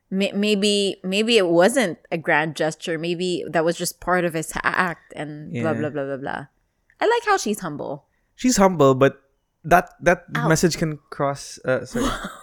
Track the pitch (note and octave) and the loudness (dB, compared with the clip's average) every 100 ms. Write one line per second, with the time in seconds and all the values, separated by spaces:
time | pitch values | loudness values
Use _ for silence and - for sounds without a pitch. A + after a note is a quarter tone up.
0 | - F#3+ G3+ G3 G#3 G#3 G#3 G3+ G3 - | -6 -2 -2 0 0 2 2 2 0 -4
1 | F#3 G3 A3 A#3 F3 E3+ F#3+ C4+ G3 - | -4 -2 2 4 4 4 4 4 -2 -4
2 | - E3+ D#3+ D3+ D#3+ C#3+ D#3 D#3 - D#3 | -8 -6 0 0 0 -2 -4 -4 -6 -6
3 | E3 E3+ F3+ E3+ - D#3+ D#3+ E3 F3 - | -4 -4 -4 -4 -2 0 0 -2 -4 -6
4 | - F3+ E3+ E3 D#3 - - - F3+ - | -2 0 0 -4 -6 -6 -2 -2 -2 -6
5 | - - D3+ D3 D3+ E3 D#3+ D3 D3+ C#3+ | -14 -12 -12 -12 -10 -4 -2 -2 -4 -6
6 | C#3 C3+ C#3 - C#3 _ _ _ _ - | -6 -6 -6 -8 -10 _ _ _ _ -2
7 | G4 A#4+ G#4+ G4 G#3+ G#3 F3 D3 - C#3+ | 0 0 2 0 0 -4 -6 -8 -8 -10
8 | _ _ _ - B3+ A#3+ G3 E3+ C#3 C3 | _ _ _ -4 0 4 4 6 6 6
9 | C3+ - _ _ _ _ D#3 F3 - - | 4 2 _ _ _ _ 2 4 2 -2
10 | D#3 F3 - - D#3 D#3+ F3+ - D#3+ D3 | 2 2 -2 -2 2 4 2 0 -4 -6
11 | - - C#3 C#3+ - - - B2+ B2 A3+ | -12 -6 -4 -4 -12 -8 -4 -4 -4 -2
12 | C4+ - - - | -2 -4 -10 -14